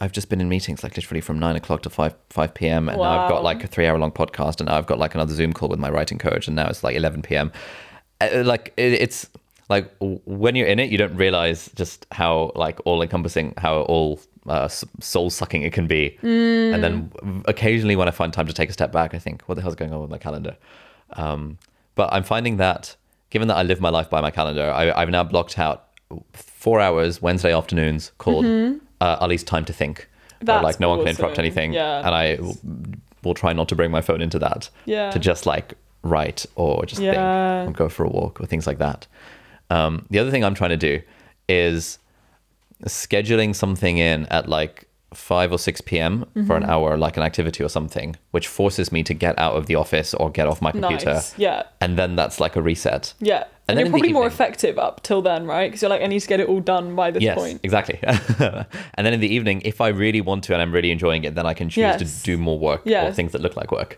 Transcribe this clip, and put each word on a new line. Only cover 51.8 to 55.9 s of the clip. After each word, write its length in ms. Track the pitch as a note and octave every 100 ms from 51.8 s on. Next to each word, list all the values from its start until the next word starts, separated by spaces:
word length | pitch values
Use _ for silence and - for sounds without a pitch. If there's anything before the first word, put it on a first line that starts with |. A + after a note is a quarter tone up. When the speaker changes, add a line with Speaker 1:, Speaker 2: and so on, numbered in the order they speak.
Speaker 1:
And 160 | F2+ F2+
then 180 | F#2 F2
that's, 240 | D2+ -
like, 160 | D#2+ F#2+
a 60 |
reset. 520 | E2 E2 - - - -
Speaker 2:
Yeah. 240 | G#3 F#3 - _ -
Speaker 1:
And 100 | A3+
Speaker 2:
And 80 | -
Speaker 1:
then 0 |
Speaker 2:
you're 0 |
Speaker 1:
in 60 |
the 60 | D#4
Speaker 2:
probably 140 | E4+
more 120 | D4+ A#3
Speaker 1:
evening 60 |
Speaker 2:
effective 440 | - B3+ G#3+ - -
up 200 | - -
till 180 | - G3
then, 240 | F#3 E3 E3+
right? 240 | D#3+ F#3+
'Cause 100 | G#3
you're 100 | G3+